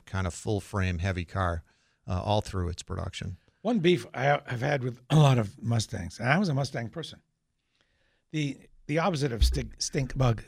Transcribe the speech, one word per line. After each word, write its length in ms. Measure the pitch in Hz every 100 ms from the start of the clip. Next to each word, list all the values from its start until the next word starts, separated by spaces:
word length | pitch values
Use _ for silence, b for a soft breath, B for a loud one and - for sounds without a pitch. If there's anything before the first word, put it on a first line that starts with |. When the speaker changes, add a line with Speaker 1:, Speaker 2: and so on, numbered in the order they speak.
| -
Speaker 1:
kind 200 | 95 92
of 80 |
full-frame 640 | - 110 104 - 101 92 87
heavy 260 | 95 90
car, 380 | 85 95 90 85 - _ _ _ -
uh, 120 | 92
all 200 | 101 104
through 280 | - 95 87
its 140 | 90
production. 540 | - 92 92 - - 92 _ _
Speaker 2:
One 160 | 202 240
beef 280 | 165 180 -
I 260 | - 135 143 -
have 160 | 123
had 200 | 139 143
with 180 | 123 120 -
a 60 | 151
lot 220 | 143 127
of 240 | 101 -
Mustangs, 560 | - 117 107 98 87 -
and 100 | 117
I 100 | 156
was 100 | 202
a 60 |
Mustang 340 | 135 139 131 117
person, 320 | 170 156 - _ _ _ _ _ _ _ _ _ _ _
the, 260 | 156 143 135 - - -
the 120 | 147
opposite 340 | 175 160 139
of 120 | 117
stink, 300 | - 147 113 -
stink 400 | - 156 127 139
bug 240 | 127 110